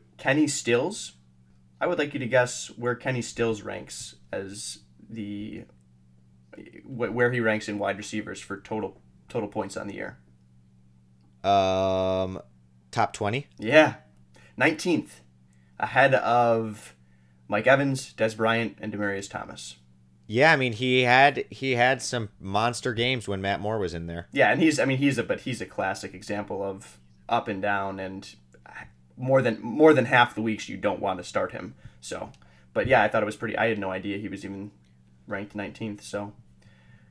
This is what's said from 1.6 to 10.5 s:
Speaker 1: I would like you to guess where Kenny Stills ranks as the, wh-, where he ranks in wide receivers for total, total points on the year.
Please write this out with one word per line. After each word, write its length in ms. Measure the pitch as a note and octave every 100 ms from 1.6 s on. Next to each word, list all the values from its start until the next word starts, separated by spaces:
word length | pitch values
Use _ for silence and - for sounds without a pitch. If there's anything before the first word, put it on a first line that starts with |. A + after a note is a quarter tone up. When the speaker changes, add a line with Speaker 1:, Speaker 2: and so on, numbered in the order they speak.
| _ -
Speaker 1:
I 60 | D#3
would 100 | E3+
like 160 | C#3+
you 60 | C3
to 80 | A#2
guess 400 | B2+ B2+ - - -
where 160 | A#2+
Kenny 300 | A#2 C3 B2+
Stills 400 | A2+ - A#2 G#2+
ranks 520 | G#2 G2 - - - - -
as 480 | G2 G2 G#2+ - - - - -
the, 540 | A2+ G2+ G2+ G#2+ - - _ _ _ _ _ _ _ _ - - -
wh-, 300 | - B2 A2
where 180 | A#2 A#2+
he 80 | B2
ranks 300 | A2+ G#2+ A2
in 80 | G#2
wide 200 | G2+ G2
receivers 420 | G#2 G#2+ F#2 F#2+
for 200 | - G2
total, 400 | - A2 F#2+ - - - -
total 180 | A#2+ G#2
points 300 | G#2+ - -
on 100 | G2+
the 60 |
year. 240 | F#2+ G2 - _ _ _